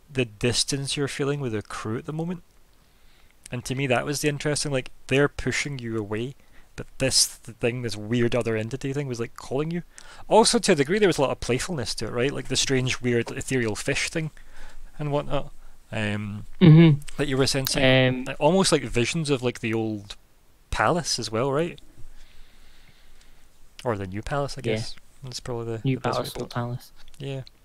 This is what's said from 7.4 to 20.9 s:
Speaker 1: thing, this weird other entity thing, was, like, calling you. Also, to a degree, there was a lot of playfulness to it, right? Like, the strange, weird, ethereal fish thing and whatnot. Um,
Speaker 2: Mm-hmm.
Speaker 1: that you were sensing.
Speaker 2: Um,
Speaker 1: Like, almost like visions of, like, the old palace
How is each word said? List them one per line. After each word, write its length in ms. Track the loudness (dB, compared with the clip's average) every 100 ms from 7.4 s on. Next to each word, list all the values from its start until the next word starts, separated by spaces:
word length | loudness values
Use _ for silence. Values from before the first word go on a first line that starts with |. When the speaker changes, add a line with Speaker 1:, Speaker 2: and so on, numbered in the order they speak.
| -18 -2
Speaker 1:
thing, 240 | -2 0
this 140 | -4 -6
weird 380 | 0 2 4 2
other 200 | 0 -2
entity 360 | -2 -4 -4
thing, 160 | -4 -4
was, 100 | -6
like, 140 | -8 -10
calling 360 | -6 -4 -2
you. 100 | -4 -6 -18 -20 -16 4
Also, 300 | 6 6 4
to 120 | 4
a 40 | 4
degree, 240 | 4 4
there 80 | 4
was 100 | 4
a 40 |
lot 80 | 2
of 80 | 0
playfulness 540 | 0 -2 0 -4 -4 -4
to 100 | -4
it, 60 |
right? 200 | 0 0
Like, 140 | -2 -2
the 80 | 0
strange, 440 | 2 2 2 0
weird, 300 | 2 2 0
ethereal 420 | -6 -2 0 0
fish 340 | -2 -2 -2 -2
thing 220 | -2 -4 -8 -14 -8 -8 -6 -10 -6
and 120 | -2
whatnot. 400 | 0 0 -2 -2 -8 -12 -16 -10
Um, 520 | -4 -2 -2 -4 -8 -8 6
Speaker 2:
Mm-hmm. 400 | 10 12 10 8 0 -4
Speaker 1:
that 100 | -2
you 100 | 2
were 120 | 2
sensing. 360 | 2 0 2
Speaker 2:
Um, 400 | 6 6 4 2
Speaker 1:
Like, 120 | -6 0
almost 320 | 4 4 4
like 120 | 2
visions 440 | 2 0 0 -2 0
of, 120 | 0
like, 160 | 0 -4
the 160 | -4
old 400 | -2 -2 -4 -8 -18 -18 -20 _ -20 _
palace 480 | 2 2